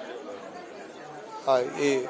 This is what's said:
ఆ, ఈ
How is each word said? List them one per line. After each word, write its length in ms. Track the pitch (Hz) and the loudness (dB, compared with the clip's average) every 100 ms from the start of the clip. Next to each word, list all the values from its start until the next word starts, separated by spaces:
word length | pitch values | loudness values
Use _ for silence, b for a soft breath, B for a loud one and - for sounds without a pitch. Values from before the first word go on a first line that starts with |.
| - - - 101 - - - - - - - - - - - | -6 -8 -8 -10 -10 -12 -12 -12 -12 -12 -12 -12 -10 -2 4
ఆ, 140 | 131 127 - | 6 4 4
ఈ 260 | 143 135 | 4 4